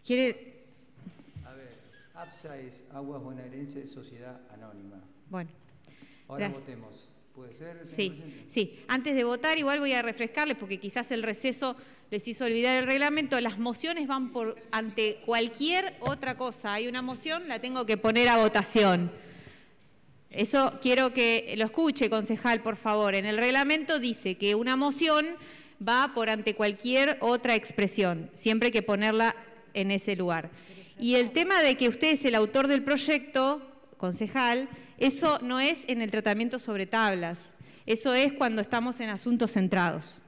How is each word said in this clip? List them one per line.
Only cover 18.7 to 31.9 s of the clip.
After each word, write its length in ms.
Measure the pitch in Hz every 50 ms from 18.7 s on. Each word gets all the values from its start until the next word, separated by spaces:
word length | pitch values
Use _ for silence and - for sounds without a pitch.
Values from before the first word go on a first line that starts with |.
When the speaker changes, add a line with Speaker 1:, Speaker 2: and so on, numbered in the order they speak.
| - 226 208 196 180 175 175 170 - - - - - - - - - - - - - - - - - - - - - - - _
Speaker 1:
Eso 500 | - - 214 220 - 269 269 254 - -
quiero 320 | - 247 247 262 262 254 247
que 400 | 240 240 226 226 226 226 - -
lo 80 | 214 220
escuche, 460 | 220 220 320 330 311 277 - 262 214
concejal, 500 | 220 220 208 - 220 220 - 247 233 226
por 160 | 226 226 214
favor. 380 | - - 220 208 214 214 202 196
En 100 | 196 190
el 140 | 214 214 214
reglamento 600 | 240 247 254 269 277 277 302 311 294 - 320 294
dice 380 | 240 247 226 - - 190 185
que 180 | - 202 202 208
una 220 | 214 233 247 262
moción 520 | 262 285 285 277 277 330 311 302 302 302 330 339 - - - - - - - - -
va 320 | 196 208 240 254 269 285 277
por 140 | 240 226 220
ante 260 | 220 214 208 220 208
cualquier 640 | - 214 208 208 - - 247 254 262 269 294 294 277
otra 340 | - 233 240 233 240 254 233
expresión. 760 | 214 - - - - 202 190 - - 196 180 175 160 160 - -
Siempre 320 | - - 226 220 220 240
hay 60 | 247
que 100 | 226 220
ponerla 520 | 202 214 202 196 214 220 214 220 226 226 - - - - - - - - -
en 160 | 208 190 196
ese 240 | 202 196 - 214 202
lugar. 360 | 180 185 175 170 165 156 170 - - - - - - - - - -
Y 160 | 233 240 247
el 160 | 247 247 220
tema 300 | 247 330 349 370 392 359
de 120 | 311 277 262
que 140 | - 254
usted 240 | 240